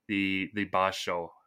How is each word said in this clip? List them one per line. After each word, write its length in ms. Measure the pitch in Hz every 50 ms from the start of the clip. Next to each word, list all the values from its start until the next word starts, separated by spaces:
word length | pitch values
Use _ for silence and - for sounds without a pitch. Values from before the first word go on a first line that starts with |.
| _
the, 440 | - 101 98 98 95 95 95 95 - -
the 120 | 104 101
Basho. 600 | 92 - 92 95 95 95 - - - 90 87 85 85 - - _